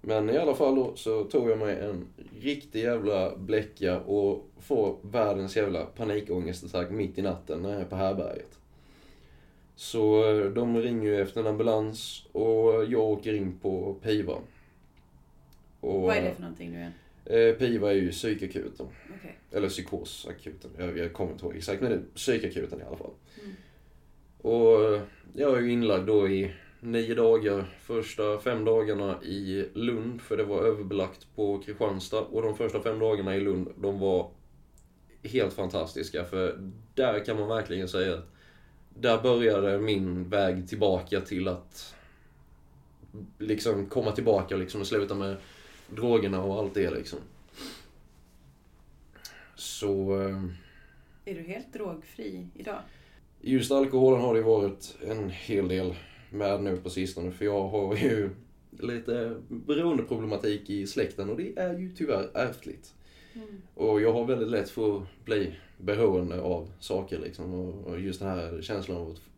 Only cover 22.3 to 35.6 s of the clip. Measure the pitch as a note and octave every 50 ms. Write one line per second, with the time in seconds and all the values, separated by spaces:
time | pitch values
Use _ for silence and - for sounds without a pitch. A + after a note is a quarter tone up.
22.3 | A#2+ A2 - F2+ - - - - - - - - - - - - - - _ -
23.3 | - G#3+ G#3 G3+ F#3+ F#3 - - - - - - - - - - - - - -
24.3 | - - - A2 A2+ A#2 A#2 A2+ A2+ G#2+ G#2+ A2 G#2 G#2 G#2 - - - - -
25.3 | - - C#3+ C#3+ C3 B2 A#2+ A#2+ A#2+ A#2+ A#2 A2 G2+ F#2 F#2 G#2 A2 G#2 G2 F#2+
26.3 | G2 F#2+ G2 G2 E2 - - - - - - A#2 A#2 A#2 A2+ A2+ B2+ A#2+ A#2 A2+
27.3 | A2+ A2 G#2+ G#2 G2+ G2 F#2+ F2 - - - - A#2+ A2+ G#2+ - - - G#2+ G#2
28.3 | G#2 G#2 - B2+ A#2+ A2 G#2+ A2+ A2+ A2+ A2 G#2+ G#2 G2+ G2+ G2 F2+ - - -
29.3 | F#2 G2 G2 F#2+ F#2+ G2 F#2+ - - G#2 A#2 A#2+ A#2+ A2 A2 A#2+ A#2+ A#2 - -
30.3 | A2 G2+ G#2+ G2+ G2+ F2 G2 A2+ G#2+ G#2 G2+ F#2+ G#2 G2 F#2+ F#2+ - - - -
31.3 | _ - G#2+ G2+ G2+ G2 G2 - G#2 G2 A#2 G#2 G2 F#2+ F#2+ - - A2 - -
32.3 | - A2 A2+ A2 G#2 - A#2 A2 - G#2+ - A#2 A2 A2 A2 A2 G#2+ G2+ F#2+ G2
33.3 | F#2+ G2 G2 G2+ F#2+ F#2 F2+ - - - G2 G2 G2 G2 G2 G2 F#2 F2+ E2+ -
34.3 | - - - - - - - - _ - - _ _ _ _ - - - - G#2+
35.3 | A2+ C3 G#2 F#2+ - -